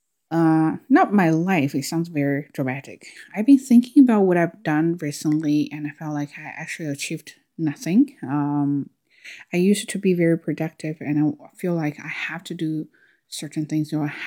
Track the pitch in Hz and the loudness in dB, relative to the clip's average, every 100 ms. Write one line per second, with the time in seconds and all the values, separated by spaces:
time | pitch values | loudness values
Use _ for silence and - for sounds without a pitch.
0 | _ _ _ 165 165 160 156 - - 294 | _ _ _ 2 4 4 2 -2 2 4
1 | 254 202 170 160 180 185 139 143 - 165 | 4 4 4 2 2 0 0 -2 -4 -4
2 | 170 156 139 139 143 - 131 131 120 92 | -4 -2 -2 -2 -6 -6 -6 -6 -12 -20
3 | - - - 185 220 277 - 240 247 294 | -20 -20 -12 -4 4 4 6 4 6 6
4 | 254 208 190 175 170 - - 151 165 175 | 6 6 4 4 2 -2 -2 0 0 -2
5 | 147 143 156 151 151 147 - 151 147 - | -6 -4 -2 0 2 0 -2 -6 -10 -10
6 | 156 147 143 - 151 - 160 - 156 139 | -8 -6 -8 -10 -16 -14 -14 -10 -8 -8
7 | - 165 - - _ - 156 139 160 202 | -8 -10 -12 -20 _ -6 -4 -4 0 2
8 | 277 - 127 147 143 147 143 143 - _ | 2 -2 -6 -4 -2 -2 -2 -2 -6 _
9 | _ _ - - - 175 190 202 - 190 | _ _ -20 -20 -6 0 2 0 -2 -4
10 | 190 175 165 165 - 147 160 - 156 156 | 0 2 2 2 -2 -6 -6 -6 -10 -8
11 | 143 147 151 - - - 180 170 151 147 | -4 0 0 -2 -14 -8 -4 -2 -4 -6
12 | 160 - - 165 - 170 160 156 156 _ | -12 -10 -10 -10 -12 -8 -6 -6 -8 _
13 | _ _ _ - 151 160 151 156 151 151 | _ _ _ -14 -8 -6 -4 -4 -2 -4
14 | 147 - | -4 -6